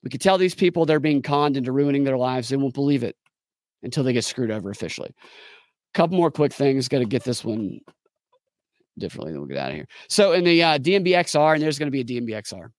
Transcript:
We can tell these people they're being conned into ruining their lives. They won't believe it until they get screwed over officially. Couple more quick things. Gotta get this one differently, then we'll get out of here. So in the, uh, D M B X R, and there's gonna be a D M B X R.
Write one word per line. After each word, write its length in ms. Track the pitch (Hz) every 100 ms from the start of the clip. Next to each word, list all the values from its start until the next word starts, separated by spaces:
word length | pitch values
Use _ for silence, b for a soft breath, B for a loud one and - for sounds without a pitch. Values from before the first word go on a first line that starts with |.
We 60 | 131
can 100 | 123
tell 180 | 190 190
these 180 | 185 -
people 300 | 180 175 160
they're 140 | 156
being 220 | 147 143
conned 360 | 123 143 147 139
into 140 | 127
ruining 320 | 131 143 143
their 140 | 139 131
lives. 320 | 127 127 120
They 80 | 135
won't 160 | 139
believe 300 | 123 139 139
it 120 | 120 - _ _ _ _ _ _
until 200 | - 139
they 100 | 131
get 120 | 120 -
screwed 260 | - 117
over 200 | 107 95
officially. 400 | 101 82 - - - B B B B B _ _
Couple 240 | - 165 180
more 120 | 170
quick 200 | 143 147
things. 380 | - 139 135 127
Gotta 160 | 139 120
get 180 | 123
this 220 | 127 120 113
one 340 | 110 98 - _ _ _ _ _ _ _ _ _ _ _ -
differently, 340 | 92 - -
then 80 | 76
we'll 80 | 71
get 100 | 69
out 120 | 67
of 60 | 73
here. 120 | - B B
So 240 | - 196
in 100 | 170
the, 180 | 175 165
uh, 160 | 165 151
D 160 | 135
M 100 | 196
B 120 | 180 175
X 200 | 170 151
R, 180 | 156
and 100 | 156
there's 160 | 156 143
gonna 100 | 151
be 120 | 135
a 20 |
D 140 | 120 120
M 80 | 120
B 80 |
X 180 | 107 101
R. 200 | 95 82